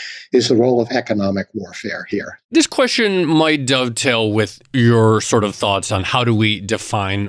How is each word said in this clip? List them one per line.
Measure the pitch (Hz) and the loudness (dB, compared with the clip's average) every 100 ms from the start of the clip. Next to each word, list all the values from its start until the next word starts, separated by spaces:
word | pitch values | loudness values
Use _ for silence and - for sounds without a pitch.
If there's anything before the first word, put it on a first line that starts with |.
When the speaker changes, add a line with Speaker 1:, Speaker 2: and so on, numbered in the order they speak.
| - - - | -14 -16 -2
Speaker 1:
is | 127 120 | 0 2
the | 117 | 2
role | 123 123 | 2 2
of | 117 | 0
economic | 127 117 104 98 98 95 | -2 -2 -2 -2 -2 -6
warfare | 107 92 - 104 87 87 | -10 -12 -12 -10 -10 -8
here. | - - - _ | -8 -8 -14 _
Speaker 2:
This | 277 - | 0 0
question | - 247 - 214 190 156 | 0 0 0 0 0 2
might | 160 160 156 131 | 2 2 0 0
dovetail | 135 127 117 135 117 107 | 0 -2 -2 -2 0 0
with | 107 104 - _ | 0 -2 -4 _
your | 131 120 117 110 110 | 2 4 6 6 4
sort | - 120 | 2 0
of | 101 - | 0 -2
thoughts | 107 98 - | -2 0 -2
on | 98 90 | -4 -2
how | 131 | 0
do | 120 | 2
we | 110 110 104 | 2 2 -2
define | 98 110 - 110 95 98 | -4 -6 -4 -4 -2 -4